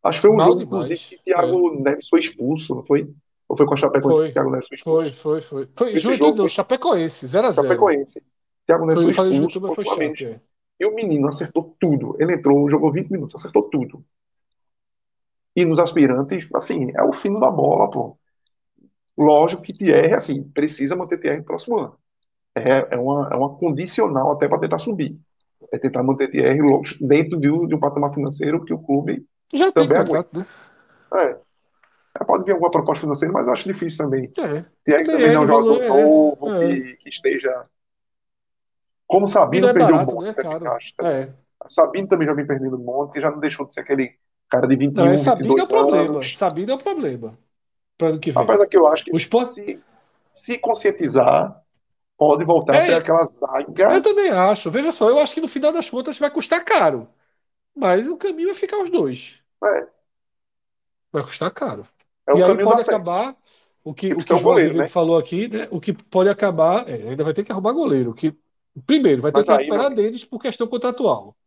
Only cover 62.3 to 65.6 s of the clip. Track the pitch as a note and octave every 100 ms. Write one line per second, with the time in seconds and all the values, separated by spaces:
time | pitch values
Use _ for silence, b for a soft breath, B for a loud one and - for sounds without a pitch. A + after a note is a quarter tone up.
62.3 | C#3+ F3+ F#3+ G#3 A#3 A3+ G#3+ E3+ F3+ B3+
63.3 | C4+ _ _ _ _ D#3 C#3+ F#3+ F#3 D3
64.3 | F3 A3 G#3+ D#3 D#3+ D3+ F3+ D#3+ E3 D#3+
65.3 | F3 A3+ G#3+